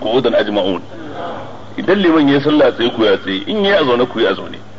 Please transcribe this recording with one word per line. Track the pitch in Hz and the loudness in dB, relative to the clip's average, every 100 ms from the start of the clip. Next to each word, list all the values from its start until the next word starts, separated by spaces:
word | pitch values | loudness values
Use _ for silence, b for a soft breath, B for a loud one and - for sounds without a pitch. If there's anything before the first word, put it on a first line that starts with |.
qu'udan | 110 123 120 | 0 0 2
ajma'un." | 107 107 104 92 87 - - - - - - - - - - | 2 0 0 -2 -4 -6 -14 -14 -12 -10 -10 -12 -16 -14 -6
Idan | - 196 | 0 2
liman | 180 160 139 | 4 4 4
ya | 139 | 4
salla | 143 151 131 | 2 4 4
a | |
tsaye | 107 117 | 2 -2
ku | - | 2
ya | 110 95 | 2 2
tsaye, | 92 95 - | 0 -6 -4
in | 214 196 | -2 2
ya | 202 | 2
a | |
zaune | 147 120 123 | 2 2 0
ku | 110 | 0
yi | 107 | 0
a | 98 | -2
zaune. | 87 - - | -6 -14 -12